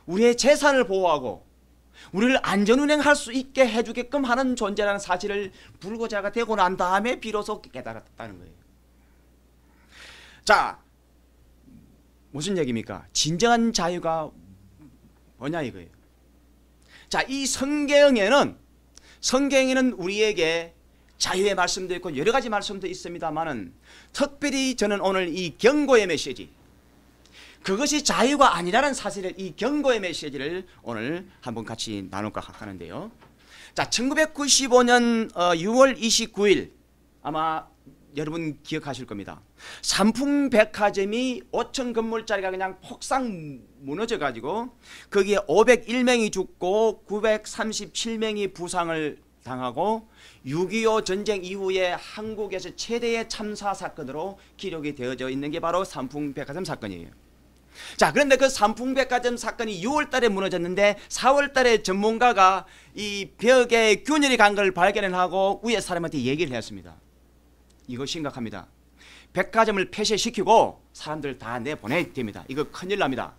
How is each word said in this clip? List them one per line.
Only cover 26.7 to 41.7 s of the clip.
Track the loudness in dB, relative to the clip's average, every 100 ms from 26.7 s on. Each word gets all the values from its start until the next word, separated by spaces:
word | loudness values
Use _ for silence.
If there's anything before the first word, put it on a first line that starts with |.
| _ _ _ _ _ _ -20 -20 -10
그것이 | -4 0 0 0
자유가 | 0 2 2 6 4 4
아니라는 | 0 2 2
사실을, | -2 -6 -8 -8 -8
이 | -10 -4
경고의 | -2 0 2 0
메시지를 | -2 -6 -8 -6 -6 -8 -10 -16
오늘 | -10 -6 -4 -6 -10 _
한번 | -10 -10
같이 | -8 -10 -8 -8 -8
나눌까 | -6 -6 -8
하는데요. | -12 -14 -14 -14 -12 -12 -14 -18 -20 _ _ -20 -10
자, | -4 -2
천구백구십오 | -2 0 0 0 0 0 2 4 6
년, | 6 6 4 0 -2
어, | 0 0 2
유월 | 2 6 6 4
이십구 | 0 0 -2 2 4
일, | 4 0 -12 _ _ _ _
아마 | -8 -4 -2 -4 -8 _ -20 -20 _ -8
여러분 | -6 -6 -6 -8
기억하실 | -8 -8 -8 -10
겁니다. | -10 -12 -12 -16 -20 _ -20 -10
삼풍백화점이 | -4 2 2 2 0 0 2 2 2 2 0 2 -2 -2 -2 -4 -6
오천 | -4 -4